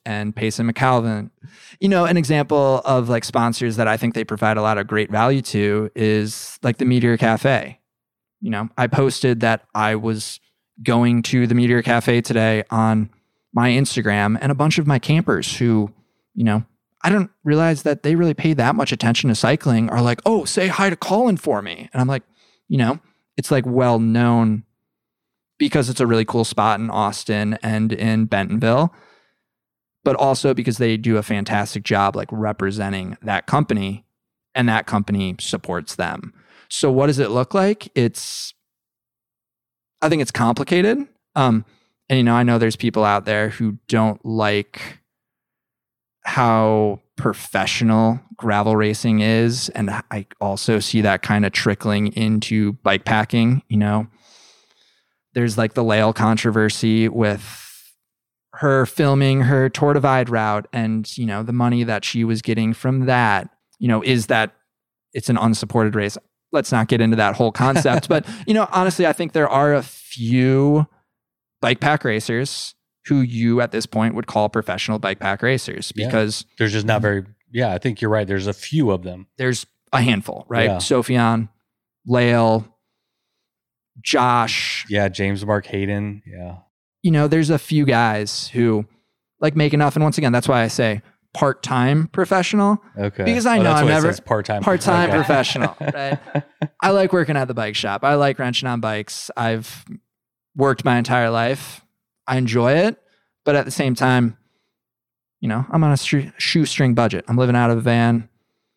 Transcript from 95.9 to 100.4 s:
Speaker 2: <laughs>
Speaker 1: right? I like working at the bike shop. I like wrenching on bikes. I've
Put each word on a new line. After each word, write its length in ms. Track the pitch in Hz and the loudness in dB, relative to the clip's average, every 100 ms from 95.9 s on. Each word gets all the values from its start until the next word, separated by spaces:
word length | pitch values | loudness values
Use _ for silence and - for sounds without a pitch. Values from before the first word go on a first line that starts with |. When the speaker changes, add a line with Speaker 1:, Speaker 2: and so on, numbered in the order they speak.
| 143 139 143 - | -6 -6 -6 -6
Speaker 2:
<laughs> 40 | |
Speaker 1:
right? 100 | 147 - _ 151 - | -8 -8 _ -10 -2
I 80 | 185 | 2
like 220 | 196 190 | 2 2
working 240 | 185 147 147 | 0 0 -2
at 100 | 131 | -2
the 60 | |
bike 220 | 117 110 101 | -4 -4 -4
shop. 280 | 107 101 | -4 -2
I 120 | 139 147 | 0 2
like 240 | 143 131 | 2 0
wrenching 280 | 127 120 131 | -4 -4 -4
on 140 | 120 | -4
bikes. 480 | 110 107 107 - - - | -4 -6 -8 -12 -12 -4
I've 480 | 117 113 110 - - - _ _ _ _ | -2 -4 -6 -16 -18 -20 _ _ _ _